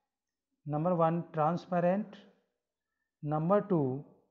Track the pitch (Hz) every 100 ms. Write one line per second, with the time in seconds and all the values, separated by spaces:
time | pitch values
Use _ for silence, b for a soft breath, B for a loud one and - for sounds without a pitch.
0 | _ _ _ _ _ _ 143 151 170 175
1 | 165 170 170 156 151 175 - 175 175 196
2 | 214 - - _ _ _ _ _ _ _
3 | _ _ 147 151 165 208 202 175 135 135
4 | - _ _